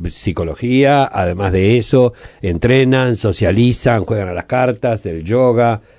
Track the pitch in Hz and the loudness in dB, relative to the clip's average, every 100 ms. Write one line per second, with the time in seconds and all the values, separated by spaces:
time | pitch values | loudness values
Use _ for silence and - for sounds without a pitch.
0 | 87 - - 85 82 76 120 127 139 143 | -8 -6 -6 -4 -6 -6 -2 2 4 2
1 | 135 101 90 87 98 92 98 120 110 131 | 0 -2 -2 -2 -2 2 2 2 2 2
2 | 123 - - - 95 82 120 131 127 131 | 2 0 -20 -8 -4 -2 2 2 4 2
3 | 127 113 107 92 92 98 123 120 131 117 | 0 -2 -2 0 0 2 2 2 0 0
4 | 92 107 92 87 - 127 127 110 123 110 | -2 -4 -4 -8 -4 -2 -2 -2 -4 -4
5 | 98 82 80 120 127 117 117 107 _ | -6 -8 -2 0 2 2 2 0 _